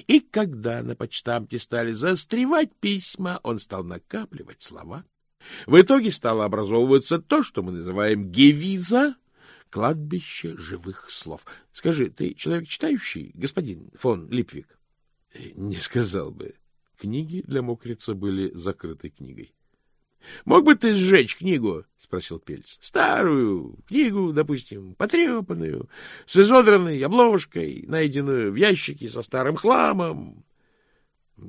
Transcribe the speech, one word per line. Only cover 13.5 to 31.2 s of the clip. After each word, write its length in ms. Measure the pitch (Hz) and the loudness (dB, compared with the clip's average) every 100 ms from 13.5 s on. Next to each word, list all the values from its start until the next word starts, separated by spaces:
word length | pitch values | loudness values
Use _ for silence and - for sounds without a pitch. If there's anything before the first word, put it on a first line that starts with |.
| - 147 82 - _ | -6 -8 -12 -16 _
фон 340 | 131 98 80 | -2 -2 -4
Липвик?" 500 | 123 107 73 - _ _ _ _ _ _ - - - | -6 -6 -10 -18 _ _ _ _ _ _ -20 -20 -12
"Не 200 | 101 87 | -10 -6
сказал 560 | - 123 110 95 73 | -4 -2 -2 -4 -8
бы". 240 | - - - _ _ _ _ | -12 -16 -18 _ _ _ _
Книги 460 | 101 123 156 180 - | -8 -8 -6 -10 -6
для 160 | 135 | -6
Мокрица 520 | 123 117 120 113 - | -4 -8 -10 -10 -8
были 380 | 101 101 95 95 | -6 -4 -4 -4
закрытой 560 | 87 87 - 85 78 73 | -6 -8 -8 -12 -14 -16
книгой. 440 | - 65 67 - _ _ _ _ _ _ _ - - - | -18 -20 -18 -20 _ _ _ _ _ _ _ -20 -16 4
"Мог 180 | 359 | 6
бы 120 | 294 277 | 8 6
ты 200 | 233 208 | 4 2
сжечь 400 | 185 190 117 - | 6 6 4 -2
книгу?" — 480 | 180 160 110 80 - _ | -2 0 0 -4 -10 _
спросил 420 | _ 92 - 82 | _ -10 -8 -12
Пельц. 380 | - 71 - - | -12 -16 -16 -18
"Старую 960 | - - - - 185 143 113 92 65 - - | -8 0 0 2 2 2 0 -2 -6 -16 -4
книгу, 460 | 247 262 202 180 | 0 0 0 -2
допустим, 640 | 156 151 139 - 104 95 92 | 0 -2 -4 -8 -16 -16 -6
потрепанную, 920 | 208 339 339 240 185 170 160 147 - - - - - | -2 2 2 -2 -6 -6 -6 -6 -10 -16 -20 -20 0
с 120 | 180 | 6
изодранной 640 | 202 262 220 202 175 143 | 8 8 8 6 4 -2
обложкой, 800 | 147 226 233 202 - 170 165 131 - | 0 4 6 4 -2 -6 -6 -8 -6
найденную 680 | 160 156 139 139 131 107 | -2 -2 -2 -2 0 -2
в 20 | 101 | 2
ящике 540 | 208 180 - 147 117 | 2 2 -2 -10 -10
со 120 | 117 | -10
старым 340 | 117 131 131 160 | -8 -4 -2 -2
хламом". 880 | 208 254 - 202 170 - - - _ _ _ _ _ _ _ _ | 2 2 2 0 -4 -6 -14 -18 _ _ _ _ _ _ _ _